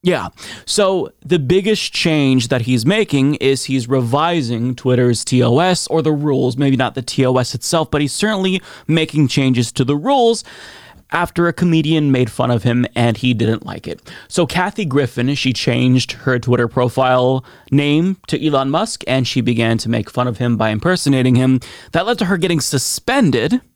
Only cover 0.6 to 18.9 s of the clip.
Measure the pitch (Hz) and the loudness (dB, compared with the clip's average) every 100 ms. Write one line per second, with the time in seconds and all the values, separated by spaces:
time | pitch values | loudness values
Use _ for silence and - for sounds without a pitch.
0.6 | - - 196 190 - _ - 170 127 185 | -6 0 0 0 -4 _ -2 -2 2 2
1.6 | 196 214 - - 170 156 135 131 117 131 | 2 -2 -2 -2 0 2 4 2 2 -2
2.6 | 117 127 117 208 208 139 135 147 131 135 | 0 0 2 0 0 2 0 2 0 0
3.6 | - 131 120 135 120 135 165 175 120 120 | -2 -4 0 -2 0 0 0 -2 -2 -2
4.6 | 120 123 127 123 123 113 - 127 123 123 | -4 -2 0 2 2 0 0 2 4 4
5.6 | 180 175 - 160 156 147 147 135 127 120 | 2 0 0 0 0 0 0 0 0 0
6.6 | 139 131 127 - 120 - 127 127 123 117 | 2 2 0 -4 -6 0 2 2 -2 -6
7.6 | - 170 156 147 147 - 214 202 190 185 | -2 0 0 0 -2 -2 -2 0 0 -2
8.6 | - - - 160 156 147 135 - 135 123 | -6 -14 -2 0 0 0 2 2 2 2
9.6 | 117 - 123 147 208 277 233 233 - - | 0 -2 -2 0 0 2 2 2 -6 -20
10.6 | - - - - _ 165 175 - 170 - | -20 -20 -20 -20 _ -4 -2 0 -2 0
11.6 | 175 160 151 160 147 131 120 - 123 120 | 2 2 2 2 2 2 0 -2 -2 0
12.6 | 120 120 120 - 117 107 127 113 110 113 | 0 0 -2 0 0 0 -2 0 0 -2
13.6 | 95 - - 82 - - - - 165 175 | -6 -12 -12 -14 -14 -20 -6 -2 -2 0
14.6 | 185 214 180 135 127 - 123 143 131 127 | -2 -4 -2 0 0 -2 -2 -2 -2 -2
15.6 | - 120 127 127 - - - 123 120 120 | -2 0 2 2 0 -6 -2 -2 0 0
16.6 | 117 - 123 135 127 127 127 131 - - | 0 0 0 0 2 2 2 0 -6 -20
17.6 | - 139 143 147 180 185 - 151 151 139 | -2 0 2 2 0 -4 -4 -2 0 0
18.6 | 135 160 226 | 0 -2 -4